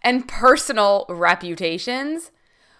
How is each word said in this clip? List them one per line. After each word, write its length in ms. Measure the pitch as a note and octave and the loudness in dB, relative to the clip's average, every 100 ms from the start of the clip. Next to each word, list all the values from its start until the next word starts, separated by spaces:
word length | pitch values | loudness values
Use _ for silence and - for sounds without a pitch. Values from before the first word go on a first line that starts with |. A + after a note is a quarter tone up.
and 260 | A#3+ B3+ B3 | -2 -2 -4
personal 800 | - B3 D4 - A3 G3+ G3+ - | 2 4 4 2 0 2 2 -2
reputations, 1200 | F3 E3+ F#3 F3+ E3 F3 E3+ A#3+ B3+ C#4+ E4 - _ _ _ _ _ | 0 2 2 -2 -6 -4 -4 -6 -6 -6 -8 -12 _ _ _ _ _